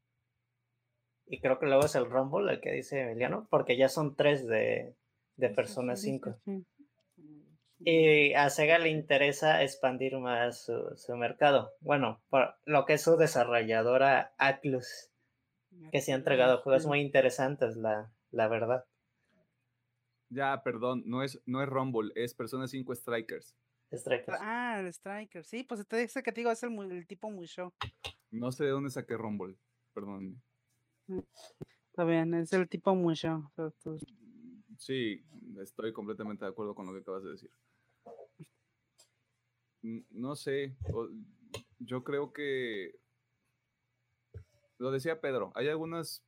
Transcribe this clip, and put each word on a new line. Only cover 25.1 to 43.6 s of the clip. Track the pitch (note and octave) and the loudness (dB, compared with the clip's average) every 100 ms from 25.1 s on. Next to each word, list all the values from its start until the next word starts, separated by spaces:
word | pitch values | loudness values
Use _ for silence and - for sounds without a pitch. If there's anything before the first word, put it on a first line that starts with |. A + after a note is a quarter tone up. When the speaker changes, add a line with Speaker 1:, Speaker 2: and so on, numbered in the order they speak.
| G3+ G#3+ - - | -12 -14 -18 -14
Speaker 2:
Sí, | A3+ | -12
pues | C4 A3+ G3+ | -10 -10 -6
te | A3+ | -4
dice | A#3 C4+ | -4 -4
que | B3 | -6
te | A3 | -4
digo, | A#3 | -2
es | A3+ | -2
el | B3 | -4
mu-, | A3 | -8
el | G3 F3+ E3+ | -10 -12 -14
tipo | G3 A3 | -14 -12
Musho. | G3+ E3 - F3+ - - - - - _ | -12 -12 -12 -12 -12 -16 -14 -16 -16 _
Speaker 3:
No | A2+ B2 | -8 -6
sé | B2+ C#3+ | -2 -2
de | |
dónde | C#3 C#3 | -2 -4
saqué | C3+ A2 A2+ | -8 -8 -6
Rumble, | A2 G#2 F#2 F#2+ _ _ _ | -6 -6 -8 -12 _ _ _
perdónenme. | - G2+ G2 F#2+ B2 _ _ _ _ _ _ - F#3 - _ - - - _ _ | -12 -12 -12 -14 -16 _ _ _ _ _ _ -12 -12 -12 _ -20 -20 -20 _ _
Speaker 2:
Está | - | -2
bien, | E3 E3 E3 | 0 2 2
es | E3+ E3 | -2 0
el | F#3 F3+ | 0 0
tipo | F3 G3 | -2 2
Musho, | F#3+ E3+ D#3 E3 D#3+ D3 | 2 2 0 -2 -4 -6
o | - | -10
sea, | D#3+ - | -10 -10
tú | - D#3 - G#3 - - B3+ - - - | -12 -12 -14 _ -20 -20 -20 -20 -20 -16
Speaker 3:
Sí, | - C3+ A2+ G2+ _ - - G2 | -8 -4 -4 -6 _ -20 -18 -16
estoy | G2 - A2+ | -14 -10 -8
completamente | A2 G#2 G#2 G#2+ G2+ | -8 -10 -10 -10 -8
de | G2+ | -10
acuerdo | F#2+ G#2 G2+ | -8 -10 -10
con | F#2 | -12
lo | |
que | F#2+ | -12
acabas | F#2+ F#2+ | -10 -10
de | F#2+ | -10
decir. | D2+ - _ _ _ _ _ - - - - D#3+ _ _ _ _ _ _ _ _ _ _ _ _ _ | -14 -20 _ _ _ _ _ -20 -20 -20 -20 -20 _ _ _ _ _ _ _ _ _ _ _ _ _
N-, | A2+ A2+ - | -12 -12 -12
no | G2+ B2+ D3 | -12 -10 -8
sé, | - C#3 C#3 C3 - | -6 -4 -6 -8 -8
o-, | A2+ A2+ - - _ _ - - - | -6 -8 -12 -20 _ _ -18 -18 -18
yo | A#2+ B2+ | -10 -10
creo | B2+ C#3+ C#3+ | -6 -6 -6
que | D3 D3 C3 B2 G#2 F2 - _ _ _ _ _ _ | -8 -6 -4 -4 -6 -10 -14 _ _ _ _ _ _